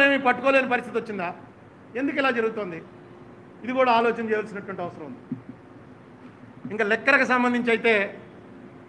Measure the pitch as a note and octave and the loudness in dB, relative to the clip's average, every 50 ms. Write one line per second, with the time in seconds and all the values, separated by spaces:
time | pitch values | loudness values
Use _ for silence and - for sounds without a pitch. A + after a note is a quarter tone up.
0 | C#4 C#4 C#4 C4+ C4+ B3 B3 B3 B3 C#4 C4+ C4+ C4 A#3+ B3 B3 A#3+ G#3+ G#3 A3+ | 6 6 4 4 2 2 2 2 2 4 4 4 4 2 0 -2 -2 -4 -6 -6
1 | - A3 G#3 F#3+ F3 F3 F3 - - - - - - - - - - - - A#3 | -6 -6 -6 -6 -6 -6 -8 -10 -16 -20 -20 -20 -20 -20 -20 -20 -18 -12 -6 -4
2 | C#4 C#4 D#4 - C4+ C4+ B3 A#3 A3 A3 - G#3 G#3 F3+ E3 E3 - - - - | -4 -2 0 0 0 0 0 0 0 -2 -2 -4 -8 -8 -10 -12 -14 -16 -20 -20
3 | - - - - - - - - - - - - - A3+ B3+ C4 C4 B3+ A#3 A3+ | -20 -20 -20 -20 -20 -20 -20 -20 -20 -20 -20 -12 -8 -2 0 2 4 4 4 4
4 | A#3 A#3 A3+ A3+ A3+ G#3+ A3 G#3+ G#3 - F3+ G3+ G3 - F#3+ F#3 F3 F3 - - | 4 2 2 0 -2 -2 -2 -2 -2 -4 -10 -12 -10 -10 -10 -8 -8 -10 -10 -12
5 | D#3 C#3 B2 - - - - - - - - - - - - - - - - - | -14 -14 -14 -14 -12 -12 -12 -12 -12 -14 -18 -18 -20 -20 -20 -20 -20 -20 -20 -20
6 | - - - - - - - - - - - - - - F#3+ G#3 A3 G3+ A3 A3 | -20 -20 -20 -20 -20 -20 -20 -20 -20 -20 -18 -14 -12 -6 -4 -2 0 0 0 0
7 | G#3+ C4+ C#4 C4+ B3+ A3 B3+ B3 B3 B3 A#3+ A#3+ A#3+ A#3+ A3+ A3+ A#3 A#3 A3 G3+ | 2 4 4 4 4 4 2 2 2 2 0 0 0 0 0 2 4 4 4 4
8 | G3 - - - - - - - - - - - - - - - - | 2 -2 -6 -10 -18 -20 -20 -20 -20 -20 -20 -20 -20 -20 -20 -20 -20